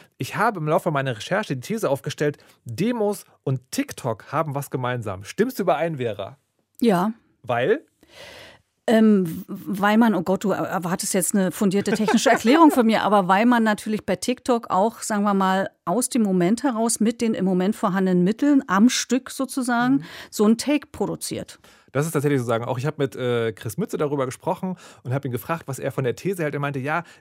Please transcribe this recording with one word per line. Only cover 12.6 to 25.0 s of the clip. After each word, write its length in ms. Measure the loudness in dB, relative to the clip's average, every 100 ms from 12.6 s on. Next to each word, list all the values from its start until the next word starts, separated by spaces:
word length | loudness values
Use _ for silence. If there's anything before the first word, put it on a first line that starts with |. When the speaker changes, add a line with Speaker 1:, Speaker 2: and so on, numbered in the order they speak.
| 8
Speaker 2:
von 140 | 6 4
mir, 160 | 2
aber 260 | 4 4 4
weil 180 | 4 4
man 160 | 4
natürlich 420 | 2 0 -2 -4
bei 120 | -4 -4
TikTok 520 | -2 -2 0 -2 0
auch, 320 | 0 0 -2
sagen 240 | -4 0
wir 80 | 2
mal, 360 | 2 2 0 -2 _ -4
aus 240 | -2 0
dem 120 | 0
Moment 400 | 2 4 2 2
heraus 380 | 0 0 0 0
mit 200 | 0 0
den 100 | -2
im 100 | 0 0
Moment 300 | 2 0 0
vorhandenen 480 | -2 0 2 4
Mitteln 380 | 2 2 4 4 2
am 220 | 4 4
Stück 400 | 4 -2 -2 -4
sozusagen 680 | -8 -6 -4 -2 0 2 0
Speaker 1:
Mhm. 60 | -2 -16 -8
Speaker 2:
so 140 | 2
einen 140 | 4 4
Take 280 | 2 -2 -2
produziert. 640 | -6 -6 -6 -8 -8 -10 -18 _ _ _
Speaker 1:
Das 140 | -4 -2
ist 60 |
tatsächlich 280 | 0 2 2
so 60 | 0
sagen. 180 | -2
Auch 120 | -2 -4
ich 100 | -4
habe 100 | -2
mit, 160 | -4
äh, 380 | -2 -2 -2 -2
Chris 240 | -6 -8 -6
Mütze 180 | -6 -2
darüber 300 | -2 -2 -4
gesprochen 500 | -6 -6 -4 -6 -8 -14 -14